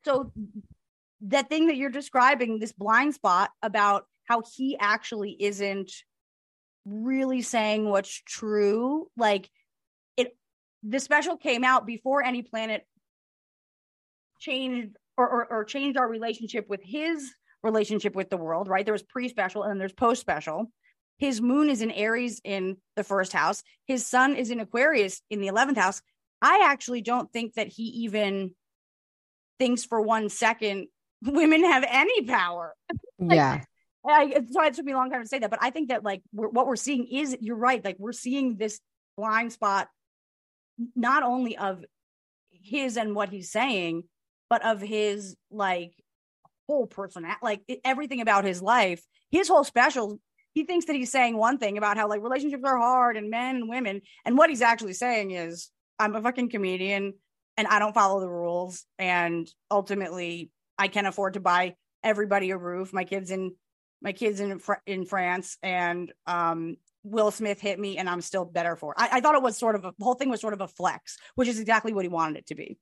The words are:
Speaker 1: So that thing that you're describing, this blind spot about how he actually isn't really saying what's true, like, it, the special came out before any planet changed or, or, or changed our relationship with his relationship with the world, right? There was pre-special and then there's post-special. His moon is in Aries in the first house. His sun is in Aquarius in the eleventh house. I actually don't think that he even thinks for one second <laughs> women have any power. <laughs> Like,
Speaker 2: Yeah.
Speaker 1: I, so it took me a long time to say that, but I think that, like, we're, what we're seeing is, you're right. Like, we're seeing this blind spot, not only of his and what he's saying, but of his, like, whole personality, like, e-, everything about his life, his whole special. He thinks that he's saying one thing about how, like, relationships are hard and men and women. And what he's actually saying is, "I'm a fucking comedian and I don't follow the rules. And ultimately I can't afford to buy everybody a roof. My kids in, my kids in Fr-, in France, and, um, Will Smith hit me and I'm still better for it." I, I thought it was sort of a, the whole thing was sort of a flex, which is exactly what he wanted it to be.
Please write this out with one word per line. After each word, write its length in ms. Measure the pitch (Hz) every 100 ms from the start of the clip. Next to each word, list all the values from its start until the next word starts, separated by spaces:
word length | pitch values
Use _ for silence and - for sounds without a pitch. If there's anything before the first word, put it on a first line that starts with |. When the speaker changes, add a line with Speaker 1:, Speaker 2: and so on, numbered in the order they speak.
Speaker 1:
So 280 | 302 269 254 - 208 214 - - _ _ _ _
that 260 | 202 277 277
thing 180 | 311 330
that 100 | 269
you're 140 | 277
describing, 720 | 262 - 254 254 277 240 220
this 120 | 214
blind 420 | - 208 226 285
spot 360 | - 202 180 202 _
about 460 | 220 208 208 202 - _ -
how 180 | 233 226
he 220 | - 262 277
actually 580 | 208 220 - 220 202 -
isn't 500 | 202 196 202 196 190 - _ _ _ _ _ _ _ _
really 580 | 202 214 233 262 262 254
saying 480 | 240 233 214 214 214
what's 320 | 196 196 -
true, 880 | - - 214 208 202 220 247 302 - -
like, 340 | 220 202 190 _ _ _ _ _ _ -
it, 200 | 247 _ _ _ _ _
the 160 | 214 269
special 360 | 269 294 302 370
came 280 | 294 240
out 200 | 254 262
before 380 | 214 226 262 277
any 200 | 254 247
planet 440 | - 220 220 214 _ _ _ _ _ _ _ _ _ _ _ _ _ _ _ _
changed 580 | - 262 262 247 214 - _ -
or, 120 | 247
or, 180 | 240 233
or 180 | 226
changed 340 | 214 277 277 262
our 100 | 240
relationship 600 | 226 233 226 226 233 202
with 120 | 196
his 480 | 185 285 320 320 269 _ _ _
relationship 500 | 220 220 208 214 202
with 160 | 190 185
the 60 | 185
world, 320 | 165 165 190
right? 160 | 190
There 100 | 202
was 80 | 208
pre-special 640 | - 254 247 233 185 214
and 80 | 202
then 60 | 196
there's 140 | 190
post-special. 760 | - 240 240 - 151 160 160 226 _ _ _ _ _
His 220 | 277 226
moon 280 | 240 277 302
is 140 | 247
in 80 | 220
Aries 500 | 196 214 233 247 -
in 320 | - 196 185 190 _ -
the 80 |
first 280 | 196 196 185
house. 300 | 175 160 214 _ _ -
His 200 | 254 -
sun 300 | 247 262 277
is 140 | 233
in 100 | 240
Aquarius 600 | 214 233 285 285 190 - _
in 100 | 208
the 80 | 196
eleventh 280 | 202 269 262
house. 240 | 185 - _ _ _ _
I 260 | 262 381 339
actually 360 | 277 - 247
don't 280 | 214 247 220
think 220 | 233 226
that 120 | 226 185
he 160 | -
even 720 | 226 233 226 208 202 196 185 180 _ _ _ _ _ _ _ _ _ _
thinks 260 | 254 240
for 160 | - 226
one 280 | 214 220 208
second 600 | - 226 226 214 196 - _ _
<laughs> 160 | _
women 420 | 226 285 311 320
have 200 | 359 269 262
any 340 | 254 330 480
power. 500 | 240 240 175 175 165 - -
<laughs> 280 | - - -
Like, 140 | 175 165
Speaker 2:
Yeah. 280 | 135 139 - _ _ _ -
Speaker 1:
I, 360 | - 285 294 233
so 100 | 285
it 120 | 311
took 100 | 240
me 80 | 285
a 40 | 262
long 140 | 254
time 120 | 254
to 60 | 226
say 120 | 269
that, 100 | 214
but 80 | 220
I 100 | 247
think 180 | 320 269
that, 160 | 233
like, 180 | 208 190 _
we're, 160 | 208 220
what 200 | 233 269
we're 80 | 233
seeing 320 | 254 269 240
is, 280 | 262 294 254
you're 160 | 220 226
right. 280 | 240 240
Like, 120 | 190 190
we're 140 | 208
seeing 440 | 240 254 277 262 202
this 240 | 214 214 _ _ _ -
blind 360 | 220 220 233
spot, 360 | - 208 196 - _ _ _ _ _ _ _ _ - 240
not 300 | 254 240 285
only 340 | 254 254 240 -
of 260 | 196 185 - _ _ _ _ _ _
his 460 | _ - 277 262 226
and 200 | 214 208
what 120 | 202
he's 220 | 196 175
saying, 540 | 214 262 202 170 165 175 _ _ _ _
but 160 | -
of 160 | 226 214
his, 560 | 208 214 208 202 196 - _
like, 420 | 208 196 180 175 _ _ _ _ _ _ _ -
whole 180 | 294 220
personality, 540 | - 190 185 165 208
like, 200 | 240 208 -
e-, 140 | 254
everything 360 | 254 262 294 254
about 240 | 226 202
his 180 | 196 180
life, 400 | 190 240 196 170 _ _ _
his 160 | 339 381
whole 160 | 339
special. 560 | 285 240 269 254 208 208 _ _ _
He 100 | 302
thinks 220 | 311 349 -
that 100 | 285
he's 140 | 247
saying 260 | 262 240 226
one 220 | 226 269
thing 180 | 214 208
about 200 | 208 208
how, 120 | 208
like, 140 | 208
relationships 400 | 226 269 294 269
are 140 | 269 254
hard 380 | 240 254 240 220
and 140 | 208
men 260 | 226 254 262
and 120 | 226
women. 340 | 247 220 196 _ -
And 140 | - 254
what 100 | 330
he's 140 | 254
actually 320 | 233 226 214
saying 380 | 180 247 226 196
is, 380 | 180 170 170 - _ _ -
"I'm 160 | 214
a 80 | 214
fucking 280 | 233 247 240
comedian 640 | 220 185 185 190 196 202 196 _ _ _ -
and 100 | 202
I 140 | 214
don't 140 | 214
follow 260 | 220 196 196
the 100 | 185
rules. 560 | 175 170 175 185 175 _ -
And 520 | 185 180 170 170 165 _ _
ultimately 800 | 202 196 202 185 180 170 170 165 _ _ -
I 80 | 196
can't 200 | 208 196
afford 260 | 185 190
to 60 | 196
buy 340 | 180 175 185 - _ _
everybody 460 | 220 208 208 196 185
a 60 | 190
roof. 360 | 175 180 190
My 120 | 190
kids 260 | 180 196 185
in, 220 | 190 185 180 _ _ _ _
my 120 | 208
kids 260 | 190 226 196
in 220 | 202 196
Fr-, 140 | - 202 -
in 180 | 190 180
France, 520 | 196 180 180 180 -
and, 520 | 185 180 175 175 175 - -
um, 500 | 175 170 165 165 - _ _
Will 300 | 208 220 214
Smith 280 | 208 214 202
hit 200 | 202 185
me 160 | 202 180
and 120 | 185
I'm 120 | 175
still 240 | - 196
better 320 | 175 170 170 165
for 160 | 151
it." 80 | -
I, 80 | 240
I 60 | 254
thought 140 | 302
it 80 | 294
was 140 | 254 208
sort 180 | 226
of 100 | 214
a, 80 | 185 180
the 60 |
whole 100 | 214
thing 160 | 247 277
was 100 | 233
sort 140 | 226
of 60 | 202
a 80 | 190
flex, 500 | - 175 120 - - -
which 140 | - 247
is 100 | 220
exactly 340 | 214 220 220
what 120 | 208
he 40 | 180
wanted 300 | 165 160 151
it 80 | -
to 80 |
be. 240 | 160 - -